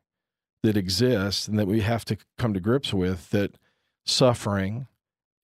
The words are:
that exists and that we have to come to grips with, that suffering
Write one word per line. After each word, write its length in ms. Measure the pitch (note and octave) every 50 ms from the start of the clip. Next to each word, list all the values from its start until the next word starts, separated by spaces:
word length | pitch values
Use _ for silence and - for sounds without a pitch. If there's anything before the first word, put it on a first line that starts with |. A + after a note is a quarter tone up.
| _ _ _ _ _ _ _ _ _ _ _ _ -
that 140 | A2 G#2
exists 720 | G#2 F#2+ F2 F#2 F2+ A#2+ B2+ B2+ G2+ F#2+ G2+ F#2+ - - -
and 100 | G#2 G#2+
that 80 | G#2+
we 140 | F#2 G2+ A2+
have 240 | G2+ G2 A#2 A2 -
to 100 | - A2 - _ _ _ -
come 160 | B2 A2+ G#2
to 60 | F#2+
grips 320 | F2 G#2+ A#2+ C#3 - - -
with, 380 | G2 F2+ F2+ F#2+ E2+ - -
that 260 | - G#2 G2+ - - _ _ _ _ _ _ _ _ _ -
suffering 840 | - - - C#3+ B2+ A#2+ - - A2 G2+ G2 F#2+ F#2+ A2 A#2+ C3+ - _ _ _ _ _ _ _ _ _ _